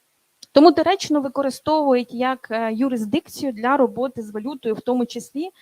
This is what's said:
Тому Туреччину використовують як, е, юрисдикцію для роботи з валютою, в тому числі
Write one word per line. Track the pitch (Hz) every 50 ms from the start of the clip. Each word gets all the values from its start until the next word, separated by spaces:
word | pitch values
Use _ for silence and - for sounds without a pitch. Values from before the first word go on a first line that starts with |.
| _ _ _ _ _ _ _ _ - -
Тому | - 277 294 349
Туреччину | 294 330 311 320 392 392 - - 302 294
використовують | 262 277 240 269 277 269 254 - - 302 311 311 294 277 254 247 240 - -
як, | 233 254 262 262 247 - -
е, | 226 226 226 226 220
юрисдикцію | 214 262 277 254 233 220 208 208 320 - - - - 302 269
для | 233 208 226 247 269
роботи | 277 254 233 - 226 247 269 - 240
з | 220 208
валютою, | 202 214 214 262 302 269 - 233 214
в | 190
тому | - - 247 247 240
числі | 233 - 233 - - - 277 330 381 - _